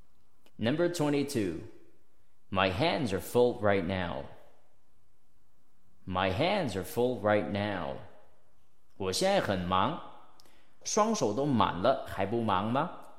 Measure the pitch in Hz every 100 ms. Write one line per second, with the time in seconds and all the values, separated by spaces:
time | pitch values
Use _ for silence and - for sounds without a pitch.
0 | - - - - - - 107 151 175 170
1 | 147 143 139 123 98 78 - - - -
2 | - - - - - 95 95 90 160 185
3 | 127 92 - 120 123 113 104 101 85 95
4 | 87 67 71 - - - - - - -
5 | - - - - - - - - - -
6 | - 90 95 95 165 208 156 95 90 -
7 | 123 120 101 104 78 101 104 95 73 65
8 | - - - - - - - - - -
9 | 95 92 190 196 - 95 90 92 107 160
10 | - - - - - - - - - -
11 | 214 220 120 104 143 123 90 85 104 135
12 | - - 95 117 113 92 104 127 170 -
13 | -